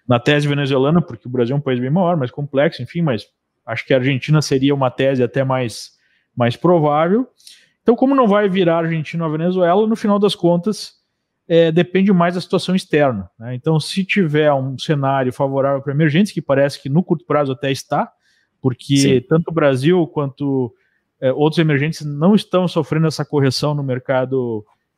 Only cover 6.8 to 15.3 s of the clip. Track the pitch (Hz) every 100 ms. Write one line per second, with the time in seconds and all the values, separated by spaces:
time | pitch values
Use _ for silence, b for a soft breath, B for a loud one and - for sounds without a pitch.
6.8 | 151 147 170 220 262 _ b b b b
7.8 | - 240 269 269 233 208 208 185 170 165
8.8 | 165 160 147 170 160 156 175 185 170 196
9.8 | 220 226 214 202 202 - 170 175 214 202
10.8 | - _ _ _ _ _ - 170 165 165
11.8 | 175 185 196 180 170 180 - 175 - 185
12.8 | - 151 139 107 92 - 117 127 156 156
13.8 | - 196 185 208 160 151 151 139 131 127
14.8 | - 143 135 135 127